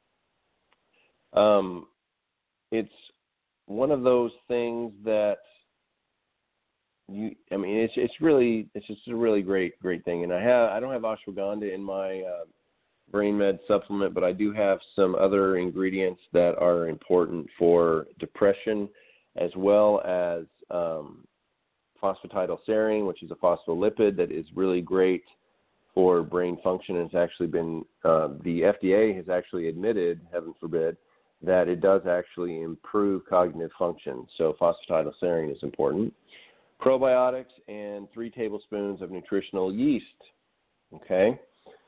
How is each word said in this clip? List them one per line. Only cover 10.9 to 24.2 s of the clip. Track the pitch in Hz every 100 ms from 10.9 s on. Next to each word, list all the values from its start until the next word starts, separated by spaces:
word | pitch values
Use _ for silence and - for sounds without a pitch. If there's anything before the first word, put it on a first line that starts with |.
have | 123
ashwagandha | 110 107 - 95 98 104 104
in | 95
my, | 98 95 95 95
uh, | 92 87 82 _ _ _ _ _ _
Brain | 104 104 104
Med | 98 95 -
supplement, | 101 - 101 95
but | 90 92
I |
do | 92 104
have | 107 98 95 -
some | - 95 90
other | 95 98 95 92
ingredients | 90 92 95 95 92 90 _
that | 87 87 82
are | 87 87 82
important | 78 - 90 85 85 73 -
for | 85 85 85 80 - -
depression, | 80 - 101 95 113 107 101 _ _ _ _ -
as | 87 92
well | 98 104 107 104
as, | 90 90 87 85 80 _ -
um, | 87 85 80 71 - _ _ _ _ _ _ _ -
phosphatidylserine, | 98 95 - 101 90 82 - 107 110 107 98
which | 87
is | 85
a | 85
phospholipid | 90 85 - 85 107 107 104
that | 90